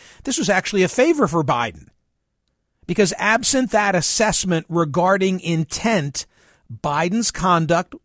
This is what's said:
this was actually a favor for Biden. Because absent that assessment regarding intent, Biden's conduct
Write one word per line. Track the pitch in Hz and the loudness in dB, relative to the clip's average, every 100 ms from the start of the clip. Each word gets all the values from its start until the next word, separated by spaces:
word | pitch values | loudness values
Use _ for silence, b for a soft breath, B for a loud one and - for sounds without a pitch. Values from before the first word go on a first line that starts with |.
| B B | B B
this | - 254 | -6 -2
was | 208 | 0
actually | 190 - 202 | 0 0 0
a | 185 | 0
favor | - 302 302 185 | 2 2 4 2
for | 165 | 2
Biden. | 147 123 117 85 - _ _ _ _ _ _ _ _ _ - | 0 0 -2 -8 -20 _ _ _ _ _ _ _ _ _ -4
Because | 170 190 - | 0 0 0
absent | 202 226 240 269 254 | 0 0 2 0 0
that | 214 202 180 | 0 0 0
assessment | - - 220 - 185 165 - | 0 0 0 0 0 -2 -2
regarding | 170 156 139 180 196 190 185 | -2 -2 0 2 2 0 -2
intent, | 165 165 160 - 226 208 143 - - b b b - | -2 -2 -2 -4 -2 0 -2 -8 -12 b b b -20
Biden's | 113 156 147 175 220 226 | -8 -4 -2 -2 -2 -2
conduct | - 185 170 160 170 180 - | 0 2 2 2 0 -2 -12